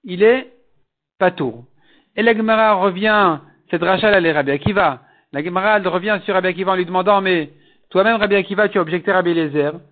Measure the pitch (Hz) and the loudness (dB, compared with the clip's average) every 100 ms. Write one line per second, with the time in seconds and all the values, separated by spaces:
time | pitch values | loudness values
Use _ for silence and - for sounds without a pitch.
0 | 226 180 214 254 254 _ _ _ _ _ | -10 2 2 2 -4 _ _ _ _ _
1 | _ _ 180 180 131 117 120 _ _ _ | _ _ -2 0 -6 -6 -20 _ _ _
2 | _ - 220 220 220 220 220 196 190 180 | _ -2 0 0 0 2 2 2 0 0
3 | 214 208 190 151 - _ _ 170 175 190 | 0 2 2 0 -10 _ _ -4 0 0
4 | 214 196 165 151 139 139 - 202 165 135 | 2 2 2 0 -2 -2 -2 0 0 -2
5 | _ _ _ 139 160 180 202 214 185 175 | _ _ _ -8 -6 -2 0 0 0 -4
6 | 202 202 - 190 185 180 190 185 180 185 | -2 -4 -2 -2 -2 -4 -2 -2 -2 -2
7 | 185 202 190 175 147 _ _ _ _ 180 | 2 0 0 -2 -4 _ _ _ _ 0
8 | 214 226 208 202 180 196 208 202 160 175 | 2 0 0 0 0 -2 0 0 -2 -2
9 | 202 185 175 170 156 147 143 156 - | 0 0 0 0 0 -2 -2 -6 -20